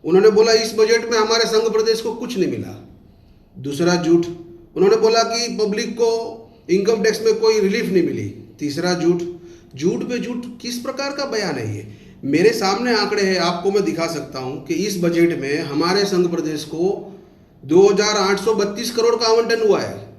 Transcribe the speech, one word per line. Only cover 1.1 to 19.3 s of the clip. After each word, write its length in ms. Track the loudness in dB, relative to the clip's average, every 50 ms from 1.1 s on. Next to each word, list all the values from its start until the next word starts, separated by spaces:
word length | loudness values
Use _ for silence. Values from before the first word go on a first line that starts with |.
में 80 | 0 0
हमारे 260 | 2 2 2 0 0
संघ 280 | 2 2 0 0 2 0
प्रदेश 280 | 0 2 2 0 0
को 120 | -2 -6 -6
कुछ 240 | -6 -8 -6 -4
नहीं 140 | -2 -2 -2
मिला, 360 | -4 -6 -8 -12 -14 -18 -20 -20 -20 -20 -20 -20 _ _ _ _ -20 _ _ _ _ -12
दूसरा 360 | -10 -8 -4 0 0 2 2
झूठ। 300 | 0 2 4 4 2 2 -2 -8 -14 -16 -20 -20 -20 -20 -14 _
उन्होंने 200 | 0 2 4 4
बोला 280 | 4 4 2 2 2 0
कि 340 | 0 -2 -6 -6 -6 -4 -2
पब्लिक 320 | -2 -2 -2 -4 -6 -6 -2
को 440 | -2 0 0 0 -2 -4 -8 -12 -16 -20 -20 -20 -20 _ -2
इनकम 340 | 0 0 2 0 0 2 2
टैक्स 220 | 0 0 2 0
में 100 | 0 0
कोई 240 | 4 2 2 4 4
रिलीफ 260 | 2 2 0 0 -2
नहीं 180 | 0 2 2 2
मिली, 320 | 0 -2 -6 -6 -8 -10 -14 -20 -20 -14 -8
तीसरा 340 | -8 -6 -6 -4 -2 -2 -2
झूठ। 280 | 0 2 0 0 0 -2 -8 -10 -14 -18 -20 -20 -20 -20 -20 -12
झूठ 280 | -4 -2 -2 -2 -2 -6
पे 160 | -6 -6 -6
झूठ, 180 | -6 -8 -8 -10 -10 -12 -16 -14
किस 160 | -12 -10 -10
प्रकार 340 | -8 -8 -8 -8 -8 -8 -8
का 140 | -6 -8 -8
बयान 300 | -6 -4 -6 -4 -4 -6
है 200 | -6 -6 -8 -8
ये? 120 | -10 -12 -16 -20 -20 -20 -20 -20 -10 -6
मेरे 260 | -2 0 4 4 4
सामने 460 | 4 2 0 0 0 0 0 0 0
आंकड़े 280 | 0 0 0 0 0 0
हैं, 140 | 0 0
आपको 340 | 0 0 0 -2 0 -2 0
मैं 140 | 0 2 0
दिखा 220 | 0 -2 -2 -4
सकता 320 | -4 -4 -6 -8 -8 -10 -8
हूं 160 | -8 -8 -8
कि 180 | -10 -6 -6 -4
इस 300 | -4 -2 -4 -2 0 0
बजट 360 | 0 2 4 2 2 2 -2
में 220 | -4 -4 -4 -4
हमारे 440 | -4 -4 -2 -2 0 0 2 0 0
संघ 220 | 2 2 0 2
प्रदेश 360 | 0 0 -2 -4 -4 -6 -8 -8
को 520 | -10 -6 -2 -2 -2 -2 -4 -8 -16 -18 -20 -20 -20 -20 _ -20 _ _ -20 -6
दो 240 | 2 6 6 6 6
हज़ार 280 | 6 4 2 2 2
आठ 220 | 2 2 2 0 0
सौ 140 | 0 0 0
बत्तीस 380 | 0 0 -2 -4 -6 -8 -4
करोड़ 240 | -2 2 2 2 2
का 120 | 2 2
आवंटन 400 | 4